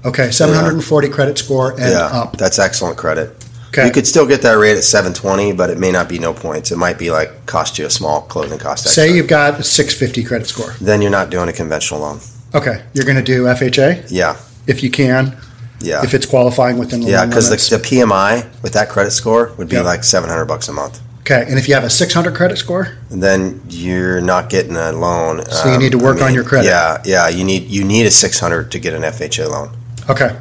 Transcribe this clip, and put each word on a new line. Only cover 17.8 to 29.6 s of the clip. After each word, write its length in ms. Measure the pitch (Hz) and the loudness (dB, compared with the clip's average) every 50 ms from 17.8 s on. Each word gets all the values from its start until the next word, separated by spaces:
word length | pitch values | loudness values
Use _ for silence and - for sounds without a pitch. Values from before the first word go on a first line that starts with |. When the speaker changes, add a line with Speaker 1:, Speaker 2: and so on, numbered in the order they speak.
| - | 0
Speaker 2:
P 180 | - 131 127 | 2 4 4
M 100 | 120 110 101 | 4 4 4
I 320 | 95 98 101 110 120 120 - - - - | 4 4 2 2 0 -2 -8 -16 -10 -10
with 100 | - 120 | -2 0
that 160 | 107 107 - | 0 0 0
credit 240 | - 104 101 101 - | 0 0 0 0 0
score 400 | - - 113 110 117 117 113 - | -2 0 2 4 4 2 2 -2
would 120 | - 92 80 | -10 -6 -2
be 80 | - | -2
Speaker 1:
Yep. 80 | - 90 | 0 0
Speaker 2:
like 200 | 87 87 85 117 | 0 -2 0 0
seven 240 | - - 92 85 82 | 0 0 0 0 0
hundred 160 | 85 82 80 | -4 -4 -2
bucks 200 | - 78 76 - - | -4 -4 -6 -6 -8
a 40 | 71 | -8
month. 260 | 71 71 69 - - - - - - | -8 -8 -8 -10 -16 -20 -20 -20 -14
Speaker 1:
Okay, 240 | - - 139 123 120 | -2 0 2 2 2
and 120 | - 135 135 | 0 -2 -2
if 100 | 127 135 | 2 2
you 60 | 139 | 2
have 100 | 131 123 | 2 2
a 60 | 120 | 2
six 240 | - - 180 - - | 2 2 2 2 0
hundred 200 | 170 165 175 - | 0 0 0 0
credit 220 | - 175 180 - 180 | 0 0 0 0 -2
score? 300 | - - 175 185 185 - - - - - | -6 -4 -4 -4 -4 -6 -8 -14 -16 -10
Speaker 2:
Then 500 | - 92 92 98 95 95 92 95 - - - - | -6 0 2 4 4 4 2 -2 -6 -10 -14 -14
you're 520 | 87 85 85 90 90 92 90 92 92 90 87 | -12 -8 -6 -4 -2 0 0 0 0 0 0
not 260 | 90 90 90 92 - | 2 2 0 0 0
getting 280 | - 95 90 - 85 | -2 -2 -2 0 -4
a 160 | 82 82 80 80 | -4 -2 -2 -2
loan. 500 | 80 85 87 87 85 82 80 78 78 78 - | -2 -2 0 0 0 0 -2 -2 -4 -6 -4
Speaker 1:
So 180 | - 80 80 80 | -2 0 2 2
you 60 | - | 2
Speaker 2:
Um, 40 | - 135 | 2 2
Speaker 1:
need 100 | 131 117 | 2 2
to 60 | 123 | 4
work 180 | 120 131 135 | 4 4 4
Speaker 2:
I 40 | - | 4
mean, 80 | 139 131 | 2 2
Speaker 1:
on 60 | 131 | 2
your 100 | 127 117 | 0 0
credit. 240 | 120 139 131 113 95 | 2 2 2 4 4
Speaker 2:
Yeah, 300 | 90 87 80 80 78 - - | 4 4 2 2 0 -2 -2
yeah. 240 | 92 95 90 85 82 | 0 2 2 2 2
You 160 | 85 90 92 | 0 0 0
need, 240 | 95 95 92 87 - | 0 0 -2 -4 -4
you 160 | 101 98 98 | -4 -2 0
need 220 | 98 104 113 117 | 2 2 4 4
a 40 | 104 | 4
six 300 | 92 - - 92 - - | 4 2 2 0 0 -2
hundred 320 | - 85 85 82 78 117 - | -2 0 -2 -2 -4 -6 -10
to 60 | 90 | -8
get 160 | - 87 80 | -6 -6 -6
an 100 | 78 78 | -4 -4
F 160 | 78 76 - | -6 -6 -6
H 180 | 76 73 - - | -8 -6 -6 -6
A 80 | 80 76 | -4 -6
loan. 220 | 73 71 | -6 -6